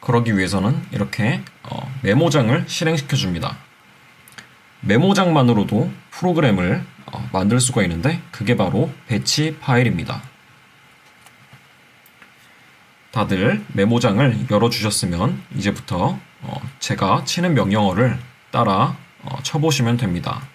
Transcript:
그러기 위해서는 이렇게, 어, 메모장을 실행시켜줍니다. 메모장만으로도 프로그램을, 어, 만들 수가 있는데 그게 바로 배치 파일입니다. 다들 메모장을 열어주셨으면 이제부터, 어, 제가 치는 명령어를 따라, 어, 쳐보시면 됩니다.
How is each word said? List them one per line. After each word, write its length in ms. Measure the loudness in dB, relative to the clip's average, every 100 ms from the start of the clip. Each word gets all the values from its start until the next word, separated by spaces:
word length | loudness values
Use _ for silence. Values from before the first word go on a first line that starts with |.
그러기 320 | 2 0 2 0
위해서는 480 | 0 0 0 0 -4
이렇게, 500 | -4 -4 -2 -2 -2 -6 -18
어, 300 | -12 -10 -10 -6
메모장을 640 | 0 2 4 2 2 0 -2
실행시켜줍니다. 880 | -4 -2 -2 -2 -2 -2 -4 -6 -10 -18 _ _ -20 -20 _ -20 -20 -20 -20 _ _
메모장만으로도 1080 | 0 2 4 4 4 4 4 4 2 0 -2 -4 -18
프로그램을, 760 | -4 0 2 4 2 2 -2 -4 -14 -16
어, 220 | -12 -6
만들 260 | -2 2 2
수가 240 | 2 0
있는데 360 | 0 0 -2 -2 -6
그게 240 | -8 -2
바로 380 | 0 2 0 -2 -4 -4
배치 480 | -4 -2 -2 -2 -4
파일입니다. 600 | 0 2 2 0 -4 -10 -12 -20 _ -20 _ _ -20 _ _ _ -20 _ -20 -20 _ _ _ _ -20 _ -20 _ -20 _ -20 _ _ _ _
다들 520 | -4 -2 2 2 0 -2
메모장을 760 | 0 2 4 2 4 4 2 0
열어주셨으면 920 | 2 2 0 -2 -2 -2 0 -2 -2 -6
이제부터, 640 | -4 -4 -4 -6 -2 -2 -2 -10 -16
어, 180 | -10 -10 -12 -12
제가 440 | -6 -2 2 0
치는 300 | 0 -2 2
명령어를 640 | 2 4 2 2 2 2 0 -8 -20 _
따라, 460 | 0 2 2 0 -2 -12 _
어, 160 | -12 -8
쳐보시면 540 | -4 0 0 2 2 2
됩니다. 460 | 0 -2 -4 -8 -10